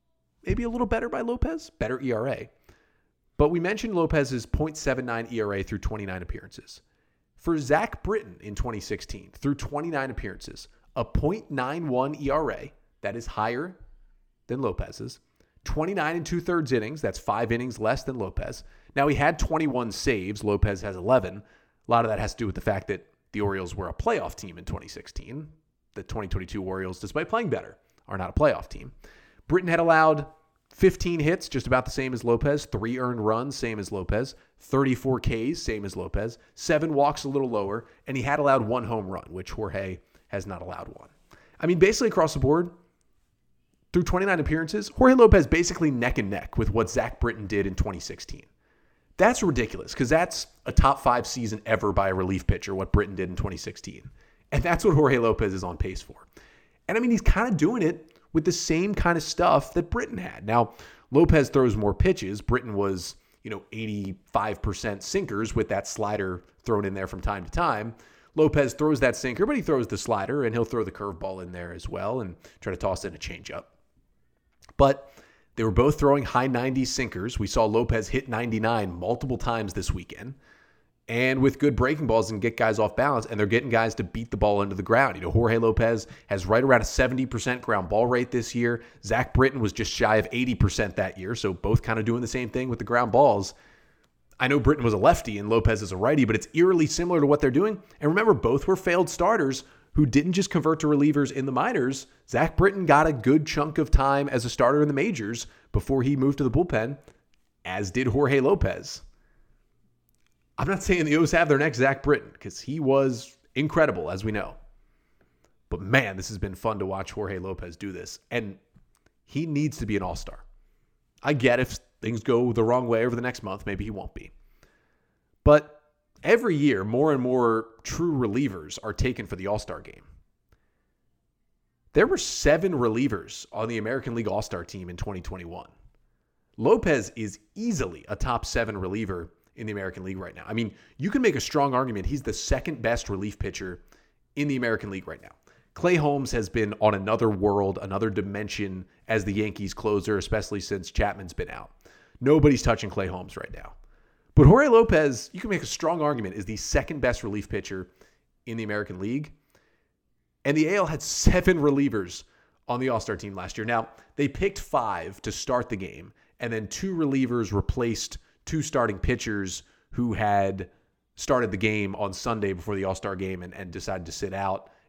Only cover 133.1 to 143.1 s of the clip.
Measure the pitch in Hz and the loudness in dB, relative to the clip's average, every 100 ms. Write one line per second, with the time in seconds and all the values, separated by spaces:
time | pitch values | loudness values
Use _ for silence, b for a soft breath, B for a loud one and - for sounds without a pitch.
133.1 | 101 - - - - 113 117 107 135 127 | -2 -8 -16 -14 -6 -4 -4 -4 -6 -4
134.1 | 117 104 98 107 90 90 98 90 87 - | -4 -2 -2 -4 -8 -10 -12 -12 -10 -8
135.1 | 95 - 92 85 87 - _ - _ _ | -8 -10 -12 -12 -14 -16 _ -20 _ _
136.1 | _ _ _ _ - 127 220 196 143 101 | _ _ _ _ -2 4 4 4 0 0
137.1 | - 107 - _ - 233 180 104 80 - | -6 -8 -8 _ -8 -4 -2 -4 -8 -10
138.1 | 104 131 117 - 131 113 104 92 101 104 | -6 -2 -2 -2 -4 -2 -4 -4 -4 -4
139.1 | 92 82 _ _ - 110 101 95 90 92 | -6 -8 _ _ -14 -10 -6 -6 -8 -10
140.1 | 95 90 - - 110 110 B B B 160 | -10 -10 -14 -8 -6 -6 B B B -2
141.1 | 269 240 143 - 151 143 127 131 104 95 | 2 2 2 -2 0 2 2 0 -2 -4
142.1 | 139 120 101 - 131 147 139 113 117 - | -4 -6 -8 -2 -2 -2 -4 -2 -2 -2